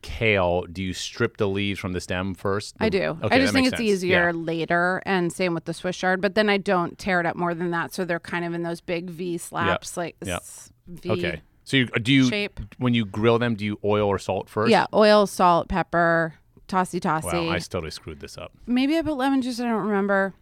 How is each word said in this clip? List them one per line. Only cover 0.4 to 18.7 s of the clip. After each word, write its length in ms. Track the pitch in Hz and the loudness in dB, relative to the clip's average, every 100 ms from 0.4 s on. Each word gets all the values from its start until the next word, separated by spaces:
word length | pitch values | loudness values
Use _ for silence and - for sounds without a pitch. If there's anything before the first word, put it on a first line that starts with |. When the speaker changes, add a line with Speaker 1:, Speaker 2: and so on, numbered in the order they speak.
| 87 87 85 | 4 0 -2
Speaker 1:
do 100 | 85 | -6
you 120 | 92 | -6
strip 420 | 85 - - 117 | -6 -8 -2 -4
the 120 | - 104 | 0 0
leaves 300 | 98 101 95 | 0 -2 -2
from 140 | 95 | -4
the 80 | 90 | -6
stem 340 | - 92 95 | -2 -4 -2
first? 400 | 92 101 98 - - | -4 -2 -4 -6 -4
Speaker 2:
I 60 | |
Speaker 1:
The 40 | 220 190 | 0 0
Speaker 2:
do. 40 | 156 160 | -2 -2
Speaker 1:
Okay, 140 | 110 | 2
Speaker 2:
I 40 | 247 | 2
just 120 | 277 | 4
Speaker 1:
that 20 | |
Speaker 2:
think 0 | 269 | 2
Speaker 1:
makes 20 | 254 | 2
Speaker 2:
it's 40 | - | 0
Speaker 1:
sense. 100 | 220 | 0
Speaker 2:
easier 380 | 196 180 180 175 | 0 2 2 2
Speaker 1:
Yeah. 40 | |
Speaker 2:
later, 680 | 170 165 165 156 170 180 185 | -2 -4 -4 0 0 0 -2
and 240 | - 190 175 | -2 0 0
same 220 | - 185 | -2 -2
with 120 | 165 | -2
the 80 | - | -6
Swiss 240 | 165 185 175 | -6 -6 -2
chard, 240 | 185 185 | 0 0
but 140 | 202 | 0
then 140 | 202 208 | 2 2
I 60 | 202 | 2
don't 400 | 196 185 170 - | 2 0 0 -6
tear 220 | 214 180 | -2 0
it 60 | |
up 100 | 165 | 0
more 180 | - 175 | -2 -2
than 180 | 170 175 | -2 -2
that, 220 | 170 143 | -2 -4
so 120 | - | -6
they're 120 | 185 170 | -4 -4
kind 280 | - 175 | -4 -6
of 80 | 170 | -4
in 100 | 170 | -4
those 160 | 170 170 | -6 -6
big 300 | - 170 180 | -6 -6 -6
V 280 | 160 180 170 | -8 -6 -6
slaps, 540 | - 160 170 - - | -6 -4 -2 -2 -4
Speaker 1:
Yep. 60 | - | -8
Speaker 2:
like, 180 | 170 - | -8 -8
Speaker 1:
Yep. 140 | 131 87 | -6 -6
Speaker 2:
s-, 300 | - - - _ - | -6 -20 -20 _ -18
V 220 | 170 175 | -12 -4
Speaker 1:
Okay. 300 | 131 - - _ _ | -2 -2 -6 _ _
So 100 | - | 0
you, 120 | 135 120 | 0 2
do 260 | 123 110 | 0 4
you, 160 | 139 127 | 6 6
Speaker 2:
shape. 320 | 107 104 - 104 - | 2 -4 -8 -14 -2
Speaker 1:
when 160 | 123 | 0
you 100 | 117 | 2
grill 360 | 104 101 113 117 | 0 2 4 4
them, 160 | 120 | 2
do 100 | 104 | -2
you 120 | 104 104 | -4 -2
oil 240 | 101 104 101 | 2 2 2
or 100 | 95 | 0
salt 280 | - 95 - | -2 -4 -4
first? 240 | - 113 | 0 4
Speaker 2:
Yeah, 140 | 202 - | 4 4
oil, 340 | - 214 214 196 | 4 6 6 4
salt, 400 | - 180 170 - | 4 4 4 2
pepper, 680 | 185 160 170 170 165 160 - _ - - | -4 0 2 4 2 0 -6 _ -20 -4
tossy 320 | 190 185 180 | -2 0 -2
tossy. 260 | 185 156 156 - 165 | 0 0 0 -2 0
Speaker 1:
Wow, 20 | |
I 100 | 90 | -4
totally 320 | - 92 78 | -4 -6 -6
screwed 300 | - - 73 | -10 -14 -14
this 160 | - - | -14 -14
up. 160 | - - | -16 -14
Speaker 2:
Maybe 320 | - | -2